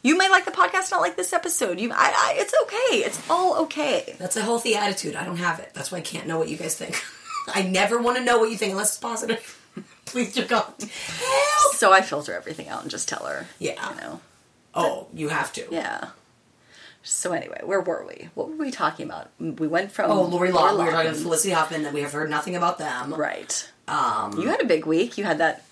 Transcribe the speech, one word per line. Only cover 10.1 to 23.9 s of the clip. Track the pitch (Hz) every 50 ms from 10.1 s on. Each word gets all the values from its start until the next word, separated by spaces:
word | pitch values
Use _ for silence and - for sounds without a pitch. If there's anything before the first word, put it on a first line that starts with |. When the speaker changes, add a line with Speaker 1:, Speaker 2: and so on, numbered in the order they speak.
| - 247 233 190 -
Speaker 2:
dear | - 190
God. | - 240 214 208 - - -
Help! | 208 214 - - - - - - 494 523 539 554 571 587 605 605 587 571 -
Speaker 1:
So | - 233 196 190
I | 190
filter | 190 - - 147 147 - 87
everything | - - - 156 - -
out | - - -
and | - -
just | - - -
tell | - - - -
her. | - 71 69 - - - -
Speaker 2:
Yeah. | - - - - - -
Speaker 1:
You | - -
know. | - - - 170 - _ _ _ _ _ _ _ _ _ -
Speaker 2:
Oh, | 160 170 - - - - - -
you | 160 151 147
have | 160 - - - -
to. | - - -
Speaker 1:
Yeah. | - 330 - - - - - - - - _ _ _ _ _ _ _ _ _ _ - - - - - _ _
So | - - - - 180 170
anyway, | - - - - - -
where | - 196 190
were | 170 180 160 - -
we? | 50 50 - - 165 -
What | - - -
were | 320
we | 311 302 269
talking | 254 - - - 156 - -
about? | - - - - - _ _
We | 165 165 135 - 160
went | 151 165 175 196 202
from | - - 202 -
Speaker 2:
Oh, | 208 190 180
Lori | 170 175 175 180 185
Loughlin. | 185 170 - 185 208 190
We | 175
were | 165
talking | 160 165 160 160
Speaker 1:
Loughlin. | 151 151 160
Speaker 2:
Felicity | 170 160 156 - 196 175
Huffman, | - 151 151 165 156 151
that | 143 143
we | 147
have | 143 139 143
heard | 147 156 151
nothing | 156 147 - 190 180
about | 180 175 175 175 -
them. | 160 147 139 143 139 139 160
Speaker 1:
Right. | 156 151 143 - - - - - - - - _ _ _
Speaker 2:
Um, | -